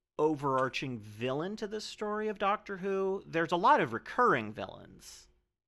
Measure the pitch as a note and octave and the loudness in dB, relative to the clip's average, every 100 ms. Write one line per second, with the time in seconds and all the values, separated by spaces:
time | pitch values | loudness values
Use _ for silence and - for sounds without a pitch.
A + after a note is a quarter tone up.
0 | _ - D#3 D3 C#3+ C3 B2+ - C3+ A#2 | _ 0 2 2 2 2 2 -2 -6 -6
1 | G#2 G#2 B2+ C#3 F3+ G#3+ G#3 G#3+ - - | -10 -6 -2 -2 -4 -6 -6 -8 -10 -6
2 | G#3 G#3+ G#3+ G3+ G3+ G#3 - F#3+ G3 F#3+ | -4 -2 -4 0 0 0 -4 -6 -2 0
3 | F#3+ F#3+ D3+ D#3+ D#3+ F3 A3+ D4 C#3+ A2+ | 0 -2 -2 0 2 4 6 6 4 -2
4 | - - A#3+ C#3 G#2+ G#2+ F#2+ F#2+ F2+ F#2 | -4 2 4 4 0 -6 -10 -10 -18 -20
5 | - - - _ _ _ | -20 -20 -20 _ _ _